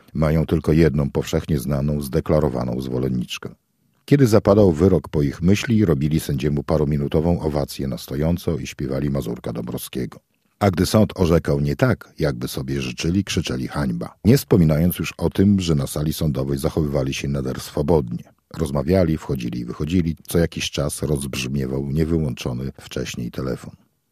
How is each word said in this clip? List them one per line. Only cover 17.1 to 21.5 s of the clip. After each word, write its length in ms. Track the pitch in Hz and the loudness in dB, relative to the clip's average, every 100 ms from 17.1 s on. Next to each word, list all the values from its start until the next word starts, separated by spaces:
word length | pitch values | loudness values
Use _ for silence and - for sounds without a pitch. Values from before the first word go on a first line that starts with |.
się 140 | 69 71 | -4 -4
nader 320 | 69 65 67 | -4 -4 -8
swobodnie. 640 | - - 73 82 62 58 - _ _ - | -6 -4 2 2 0 -6 -12 _ _ -6
Rozmawiali, 600 | 76 71 69 95 85 78 | -4 -2 2 2 2 0
wchodzili 420 | - 67 60 60 | -4 -6 -6 -8
i 60 | 58 | -8
wychodzili, 500 | - 76 92 82 78 - | -8 -2 0 0 -4 -2
co 100 | 87 | 0
jakiś 340 | 82 - - | 0 -2 -6
czas 300 | - 71 - | -4 -4 -4
rozbrzmiewał 920 | 69 73 67 64 64 | -2 -2 -4 -6 -4